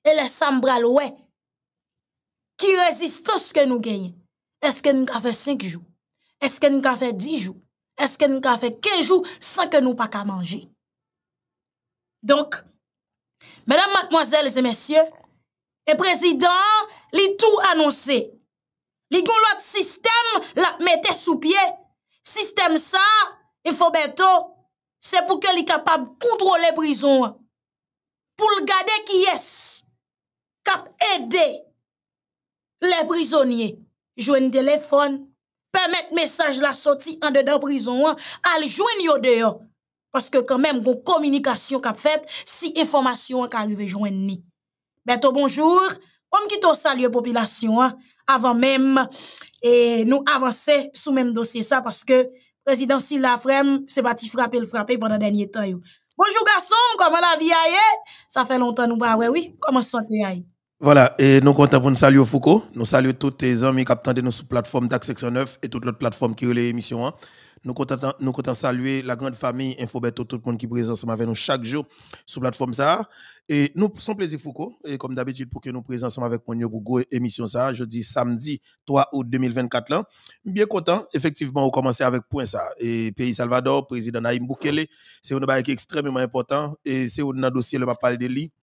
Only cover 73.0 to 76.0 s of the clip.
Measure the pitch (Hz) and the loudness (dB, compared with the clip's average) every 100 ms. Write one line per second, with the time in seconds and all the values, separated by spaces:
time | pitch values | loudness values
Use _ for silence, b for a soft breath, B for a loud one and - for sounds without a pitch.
73 | 214 b b b - 147 143 165 208 208 | -4 b b b -4 0 0 0 -2 -2
74 | - 202 180 151 156 127 196 _ 151 135 | -10 -6 -6 -8 -12 -10 -12 _ -12 -10
75 | 131 127 127 131 127 127 131 123 117 123 | -8 -6 -6 -8 -12 -12 -12 -12 -8 -8